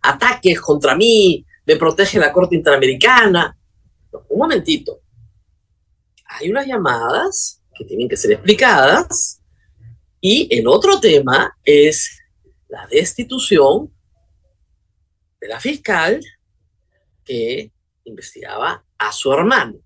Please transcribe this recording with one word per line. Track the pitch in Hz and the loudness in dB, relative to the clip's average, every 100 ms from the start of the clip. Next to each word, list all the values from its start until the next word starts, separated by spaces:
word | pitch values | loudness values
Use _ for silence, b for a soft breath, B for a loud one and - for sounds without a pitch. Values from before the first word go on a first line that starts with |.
ataques | - 139 240 247 185 165 | -2 0 -2 0 0 0
contra | - 147 160 | 0 0 0
mí, | 156 226 226 190 156 b b | 2 4 4 4 2 b b
me | - 156 | -2 0
protege | 160 156 196 202 | 2 0 0 2
la | 147 | 2
Corte | 180 180 165 | 2 0 0
Interamericana. | 160 139 131 131 226 254 214 170 156 - _ _ _ _ _ | 2 2 2 2 2 4 4 0 -2 -8 _ _ _ _ _
No, | - _ | -20 _
un | 113 | -4
momentito. | 311 240 160 151 - - _ _ - _ _ _ _ _ _ _ _ _ _ | -2 -2 -2 -4 -4 -14 _ _ -20 _ _ _ _ _ _ _ _ _ _
Hay | - 160 | -10 -4
unas | 240 277 | -4 -4
llamadas | 240 156 117 - 208 370 - - - _ | -4 -2 -2 -2 -4 -4 -6 -8 -12 _
que | - | -20
tienen | - 196 - | -12 -8 -6
que | - | -2
ser | - | 0
explicadas | 214 - 208 254 175 131 214 349 - - - _ _ _ _ - - _ _ | 0 2 2 4 4 4 2 0 -4 -6 -8 _ _ _ _ -20 -20 _ _
y | 185 247 - | 0 0 0
el | 240 - | -2 2
otro | 139 381 392 | 2 4 2
tema | 208 151 131 135 - _ | 4 2 2 -2 -2 _
es | - 147 147 151 - - _ _ _ _ _ | 2 4 4 2 -8 -12 _ _ _ _ _
la | - - | -20 -4
destitución | - 180 - 240 262 - 208 - 185 302 _ _ _ _ _ _ _ _ _ _ _ _ _ _ _ | -2 -2 -8 -10 -8 0 2 4 2 -4 _ _ _ _ _ _ _ _ _ _ _ _ _ _ _
de | - | -16
la | 113 | -10
fiscal | 254 294 - 180 165 269 - _ _ _ _ _ _ _ _ _ | -8 -8 -4 -2 -2 -4 -6 _ _ _ _ _ _ _ _ _
que | - 123 117 127 107 _ _ _ | -12 -8 -6 -8 -12 _ _ _
investigaba | - 110 - - - 104 143 180 _ _ | -20 -20 -20 -20 -16 -8 -8 -8 _ _
a | - | -8
su | - 135 | -4 -2
hermano. | 139 190 254 120 104 | 0 2 0 -2 -10